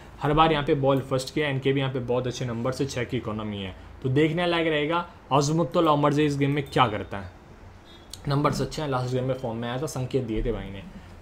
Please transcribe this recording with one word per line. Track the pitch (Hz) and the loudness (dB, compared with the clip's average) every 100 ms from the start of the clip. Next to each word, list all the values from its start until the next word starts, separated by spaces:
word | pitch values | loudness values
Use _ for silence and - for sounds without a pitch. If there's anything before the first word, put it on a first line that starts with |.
| - - | -16 -4
हर | 143 | 2
बार | 151 160 | 6 6
यहाँ | 147 | 4
पे | 139 | 2
बॉल | 147 135 139 | 2 4 2
फर्स्ट | - 131 - | 2 -2 -2
किया | 151 151 | -2 0
है, | |
इनके | 135 135 | 0 2
भी | 139 | 2
यहाँ | 135 | 0
पे | 131 | -2
बहुत | 117 123 123 | -2 -2 -2
अच्छे | - | -4
नंबर | 123 113 127 | -6 -4 -2
से, | 127 135 | -2 -2
छः | 127 | -4
की | 117 123 | -4 -4
इकोनॉमी | 110 107 107 101 | -4 -4 -4 -4
है। | 95 - - - | -6 -10 -16 -6
तो | 131 | 0
देखने | 131 156 165 175 | 4 4 2 0
लायक | 170 165 | 2 2
रहेगा | 151 147 170 175 - - | 0 0 -2 -4 -10 0
अजमुत्तुल | 139 143 160 165 180 165 | 2 4 2 2 2 4
ओमरजई | 147 147 143 151 | 4 4 4 2
इस | 143 | 2
गेम | 139 | 0
में | 147 139 | 0 0
क्या | 151 120 | 4 4
करता | 101 98 101 | 2 -6 -10
है। | 90 - - - - - - - - - 143 | -12 -16 -20 -20 -20 -20 -20 -20 -18 -10 -2
नंबर्स | 139 147 135 | 2 2 0
अच्छे | 127 - | -2 -4
हैं, | 147 | -2
लास्ट | 127 127 | -2 0
गेम | 127 | 0
में | 131 | 0
फॉर्म | 127 120 113 | -2 -4 -4
में | 120 | -4
आया | 123 | -4
था, | 151 | -4
संकेत | 135 127 131 | -4 -2 -2
दिए | 113 110 | 0 0
थे | 117 | 0
भाई | 104 98 | -2 -6
ने। | 98 87 - - - | -10 -14 -16 -18 -16